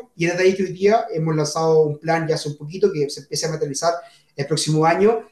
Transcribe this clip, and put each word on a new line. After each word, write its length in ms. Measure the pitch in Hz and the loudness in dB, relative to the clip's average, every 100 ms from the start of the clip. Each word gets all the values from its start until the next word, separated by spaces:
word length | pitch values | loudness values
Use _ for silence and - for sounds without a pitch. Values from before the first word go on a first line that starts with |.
| - - | -4 -4
y 100 | 165 | -2
desde 180 | 175 | 2
ahí 120 | 185 196 | 2 2
que 80 | |
hoy 80 | 180 | -2
día 340 | 175 202 226 233 | 0 2 2 0
hemos 220 | 165 160 156 | -4 -2 -2
lanzado 460 | 147 - 160 160 | -2 0 2 4
un 160 | 151 147 | 4 0
plan 260 | 160 165 151 | -2 -2 0
ya 80 | 151 | -4
hace 120 | 147 | -6
un 80 | - | -10
poquito 340 | 151 185 202 | -12 0 0
que 160 | 156 143 | 0 -4
se 120 | - | -6
empiece 240 | - 151 156 | -10 -6 -4
a 40 | |
materializar 440 | 156 151 135 165 170 - _ _ - | -4 -4 -2 -2 -2 -8 _ _ -10
el 80 | 139 | -4
próximo 380 | 151 151 156 160 | -2 0 2 2
año, 340 | 180 208 226 - | 4 2 2 -4